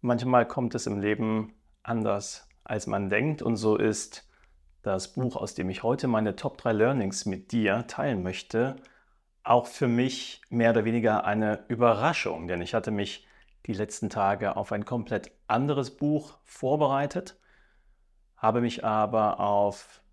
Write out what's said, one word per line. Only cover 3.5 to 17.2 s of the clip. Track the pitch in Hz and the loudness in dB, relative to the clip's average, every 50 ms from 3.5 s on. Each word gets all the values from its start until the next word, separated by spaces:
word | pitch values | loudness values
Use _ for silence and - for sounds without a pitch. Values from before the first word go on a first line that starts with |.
| 117 | -2
so | 101 107 110 107 | 2 2 2 4
ist | - - 110 107 - - - - - - _ _ _ _ _ _ _ _ _ _ _ | 4 4 2 0 0 -6 -12 -14 -20 -20 _ _ _ _ _ _ _ _ _ _ _
das | _ 101 98 95 - - | _ -4 -2 -2 -4 -6
Buch, | _ - 131 120 - | _ -4 -4 -2 -2
aus | - - 104 - | -4 -8 -8 -6
dem | - 92 92 | -6 -6 -6
ich | 95 - - | -6 -2 0
heute | 113 127 - - 131 | -2 0 0 0 0
meine | 117 107 110 107 98 | 2 2 2 0 -2
Top | - - 143 - - | -4 -6 -8 -8 -4
drei | - 120 | -2 -2
Learnings | 113 104 107 120 139 135 101 98 95 - - | 2 4 4 4 4 2 0 -2 -4 -4 -4
mit | 104 95 92 - _ | -4 -4 -6 -6 _
dir | - 117 107 101 95 117 120 | 0 2 4 4 2 2 0
teilen | - - - 139 147 123 95 90 | -6 -6 -4 -2 -2 -2 -2 -2
möchte, | 92 92 - - _ - 113 120 135 131 - - - _ _ _ _ _ _ _ _ _ _ _ | -4 -6 -8 -10 _ 0 0 0 0 -2 -8 -16 -20 _ _ _ _ _ _ _ _ _ _ _
auch | - 120 123 123 - | 4 4 4 4 0
für | - - 139 | -4 -2 0
mich | 123 117 120 127 127 127 - - - - - - _ | 2 2 2 2 0 -2 -6 -10 -12 -14 -18 -14 _
mehr | - 117 117 117 | 0 4 4 6
oder | 113 117 104 | 6 6 4
weniger | 113 113 120 110 110 107 107 - | 2 0 2 2 2 2 2 2
eine | - 104 107 110 107 107 - - - | 0 0 2 2 0 0 -2 -4 -8
Überraschung. | 127 110 120 120 113 104 120 156 165 - - - 82 80 82 87 | 0 4 4 4 4 4 2 0 0 0 -2 -4 -4 -6 -4 -4
Denn | 90 85 | -4 -4
ich | 87 87 - | -4 -2 -2
hatte | 113 110 - | -2 -2 0
mich | 107 101 101 95 - - _ _ - - _ _ _ _ _ | -2 -2 -2 -4 -6 -14 _ _ -20 -20 _ _ _ _ _
die | - 110 | -8 -4
letzten | 95 107 104 - - - 101 | -4 -4 -6 -4 -6 -6 -4
Tage | - 110 98 98 101 101 107 98 - | -2 2 2 2 2 0 -2 -4 -2
auf | 98 104 - | -4 -4 -4
ein | 107 104 104 | -4 -6 -4
komplett | - 123 120 104 - 117 101 - - _ _ _ | -4 -4 -6 -4 -4 -4 -6 -6 -8 _ _ _
anderes | _ 107 117 135 143 147 139 131 117 - | _ 0 0 2 0 0 -2 -2 -4 -6
Buch | - 147 147 151 147 147 - - _ | -4 -2 0 0 0 -2 -6 -20 _
vorbereitet, | _ _ - - - 131 143 151 151 135 139 139 143 143 - 180 | _ _ -14 -6 -2 0 2 2 2 2 2 0 -2 -2 -4 -8